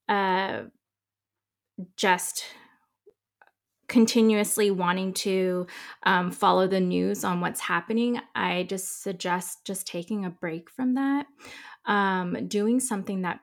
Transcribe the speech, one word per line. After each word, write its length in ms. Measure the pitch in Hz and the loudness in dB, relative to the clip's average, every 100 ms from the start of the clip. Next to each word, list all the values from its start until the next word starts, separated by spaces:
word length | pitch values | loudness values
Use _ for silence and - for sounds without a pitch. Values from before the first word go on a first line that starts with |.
| - | -2
uh, 540 | 202 190 185 196 107 107 _ _ _ _ _ _ _ _ _ _ - 180 - | 0 2 2 0 -4 -8 _ _ _ _ _ _ _ _ _ _ -16 -16 0
just 480 | 196 180 - - - - - _ _ _ - _ _ _ - _ _ _ - | 2 2 -2 -8 -12 -16 -20 _ _ _ -20 _ _ _ -20 _ _ _ 2
continuously 800 | 247 226 240 220 214 208 - 208 | 4 6 6 4 4 2 2 2
wanting 440 | 185 175 185 190 | 2 0 0 -2
to, 520 | 185 202 190 185 180 180 - - - | -2 0 0 2 0 -4 -12 -18 -2
um, 300 | - 185 180 | 2 2 0
follow 340 | - 180 180 190 | 2 4 6 4
the 140 | 190 | 2
news 420 | 180 180 185 202 | 2 2 0 0
on 180 | 190 175 | -2 -2
what's 200 | 175 - | -2 -4
happening, 600 | - 175 - 226 240 240 - | -2 -2 0 0 0 -2 -6
I 320 | - 185 180 180 | -4 -2 -2 -2
just 320 | 190 - - | -6 -8 -8
suggest 640 | 196 180 185 180 180 - | -8 -6 -2 -2 -4 -12
just 220 | - 190 - | -10 -8 -8
taking 380 | - 175 214 | -10 -6 -4
a 60 | 185 | -6
break 380 | 175 175 165 170 | -6 -8 -8 -10
from 260 | - 254 | -4 0
that, 320 | 254 277 285 - _ - - - - | 2 2 0 -2 _ -20 -18 -20 -10
um, 640 | - 208 196 185 180 175 180 | -2 2 2 0 -2 -4 -2
doing 320 | 208 214 254 | 0 2 0
something 420 | - 202 190 190 | 0 -4 -4 -4
that 200 | 180 - | -4 -6